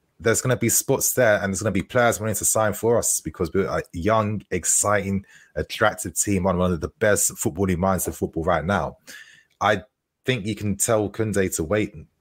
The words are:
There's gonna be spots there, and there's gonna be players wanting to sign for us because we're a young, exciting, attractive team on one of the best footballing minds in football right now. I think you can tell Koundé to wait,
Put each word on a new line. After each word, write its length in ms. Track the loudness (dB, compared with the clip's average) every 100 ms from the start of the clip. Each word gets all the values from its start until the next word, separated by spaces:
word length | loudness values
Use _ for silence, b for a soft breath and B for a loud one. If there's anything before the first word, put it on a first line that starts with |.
| _ _
There's 200 | 0 0
gonna 140 | 0 0
be 120 | 2
spots 460 | 0 0 0 0
there, 220 | 2 4 4
and 120 | 2
there's 100 | -2
gonna 100 | -2
be 100 | -2
players 380 | -2 2 2 2
wanting 140 | -2 -2
to 80 |
sign 300 | 0 2 0
for 240 | 0 0 2
us 220 | 0 -2
because 320 | -6 -4 -2
we're 140 | 0 0
a 160 | -2 -6
young, 500 | -4 2 2 2 -4 -6
exciting, 720 | -4 0 0 2 0 0 -4 b b b -8
attractive 580 | -8 0 0 0 -6 -4
team 300 | 0 2 2
on 120 | 2
one 140 | 2
of 80 | 0
the 80 | -4 0
best 320 | 2 2 0
footballing 440 | -2 -4 0 0 2
minds 280 | 0 0 -2
in 60 |
football 320 | -4 -6 -2
right 200 | 0 0
now. 340 | 2 0 -2 -8 B B B B B B
I 220 | 0 0 -4 _ _ _
think 220 | -4 -4 -4
you 80 |
can 220 | -4 -4 -2
tell 320 | 0 0 0
Koundé 460 | -2 -2 0 0 -2
to 80 |
wait, 300 | -2 -2 -2 -8 -20 _